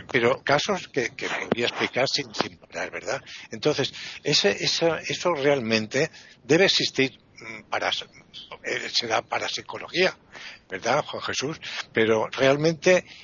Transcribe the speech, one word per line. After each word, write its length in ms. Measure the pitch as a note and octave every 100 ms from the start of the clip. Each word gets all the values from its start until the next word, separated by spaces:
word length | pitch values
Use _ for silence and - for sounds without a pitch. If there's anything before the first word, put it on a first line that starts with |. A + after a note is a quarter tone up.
| -
pero 300 | B2+ A#2 C3+
casos 440 | - C#3+ - F#3 -
que, 220 | C3+ A2+ -
que 120 | F#2
podría 400 | - A2+ A2+ A#2
explicar 400 | - A2 A#2+ C3+
sin, 260 | - B2
sin 240 | G2+ G2 F2+
parar, 320 | - E2+ F2
¿verdad? 300 | E2+ F2 C#3 - - -
Entonces, 420 | A2 D3+ C#3+ B2+ - - -
ese, 280 | - D3+ G3+ G3
esa, 360 | E3 - E3+ D#3
eso 340 | - C#3+ F3+
realmente 760 | D3+ C#3 C#3 A2 A2 G#2+ C3+ D#3 - - -
debe 220 | - E3 F#3+
existir, 540 | - C3 - C3 - _ -
mm, 240 | A2+ A2 -
para, 200 | G#2+ F#2
eh, 1000 | - - - _ - - - A2+ B2 A#2
será 320 | - A#2 A2
para 280 | - A#2 G#2
psicología, 680 | - - A2 - D#3+ F#3 - _ - - - -
¿verdad, 340 | F#2 A2 C#3+
Juan 180 | - E3
Jesús? 360 | - - C3+ E3 - - -
Pero 360 | A#2 A2 A2 -
realmente 760 | - C3+ C#3+ D#3+ D#3+ F#3 F3+ - -